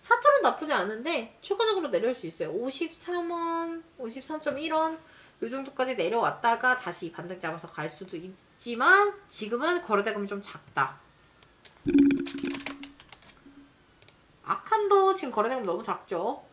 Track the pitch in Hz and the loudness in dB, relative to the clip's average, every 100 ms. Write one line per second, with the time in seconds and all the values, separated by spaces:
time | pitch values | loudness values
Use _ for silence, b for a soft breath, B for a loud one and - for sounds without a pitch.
0 | - 480 554 571 320 - 302 247 185 220 | 2 4 6 6 4 0 -2 0 0 -4
1 | 277 311 226 - - 392 440 392 302 185 | -2 -2 -4 -14 -6 0 2 2 0 0
2 | 226 247 165 - 160 165 247 262 330 - | 0 -2 -8 -6 -6 -4 -4 -4 -8 -8
3 | - 359 339 339 339 330 330 330 - - | -6 -4 -4 -4 -2 -4 -4 -8 -14 -12
4 | 233 262 262 311 302 269 311 311 320 320 | -12 -10 -8 -4 -4 -4 -2 2 0 -2
5 | B B B B 226 262 269 - 254 233 | B B B B -8 -6 -8 -4 -2 0
6 | 170 233 165 143 233 233 254 254 - 170 | 0 2 0 2 0 2 2 2 -2 -8
7 | - - 180 185 165 160 165 - 160 - | -10 -10 -12 -8 -6 -8 -10 -8 -8 -8
8 | 185 170 185 190 _ _ 240 233 285 381 | -12 -12 -12 -18 _ _ -8 0 6 8
9 | 415 381 - - 214 240 311 349 349 208 | 6 0 -12 -10 -4 -2 0 0 2 2
10 | 214 208 202 202 202 - - - 135 - | 2 -2 -6 -8 -10 -16 -8 -2 -2 -4
11 | _ _ _ _ - _ - - - - | _ _ _ _ -20 _ -20 -8 2 6
12 | - - - - - - 277 - - - | 6 6 0 -6 -6 -6 -10 -12 -16 -20
13 | - - - - 285 277 - _ _ _ | -20 -20 -20 -20 -20 -20 -20 _ _ _
14 | - _ _ _ - 190 - 440 415 403 | -20 _ _ _ -6 -6 0 2 6 6
15 | 381 370 277 220 220 262 202 170 - 175 | 6 2 -2 0 0 0 -2 -2 -4 -8
16 | - 175 202 277 - | -4 -4 -2 -4 -12